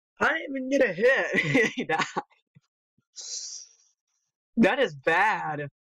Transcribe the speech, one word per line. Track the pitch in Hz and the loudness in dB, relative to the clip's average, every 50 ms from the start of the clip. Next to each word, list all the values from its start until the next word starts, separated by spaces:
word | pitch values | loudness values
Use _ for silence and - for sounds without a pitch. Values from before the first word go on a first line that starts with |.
| _ _ _ - | _ _ _ 0
I | 202 254 302 | 0 0 0
didn't | 330 - 302 | 0 -4 -6
even | 269 269 254 262 | -8 -6 -2 0
get | 277 277 262 214 | 2 2 2 2
a | 165 | 2
hit. | 165 226 254 269 220 175 135 170 - - 156 143 254 220 233 | 2 2 4 4 2 0 0 0 0 0 2 2 2 2 0
<laughs> | - | -2
He | - 196 | -4 -4
died. | - 160 156 185 - - - - _ _ _ _ _ _ _ _ _ _ _ _ _ _ _ _ _ _ - - - - - - - - - - - _ _ _ _ _ _ _ _ _ _ _ _ _ _ _ _ _ 226 | -4 -2 -2 -4 -4 -6 -8 -10 _ _ _ _ _ _ _ _ _ _ _ _ _ _ _ _ _ _ -18 -14 -12 -12 -12 -12 -14 -14 -16 -18 -20 _ _ _ _ _ _ _ _ _ _ _ _ _ _ _ _ _ 2
That | 226 185 226 285 | 4 4 4 2
is | 254 190 151 | 0 -2 -2
bad. | 135 - 165 165 180 208 220 196 170 165 160 151 143 147 143 - _ | -4 -2 0 2 4 4 2 2 0 -4 -6 -6 -6 -8 -10 -12 _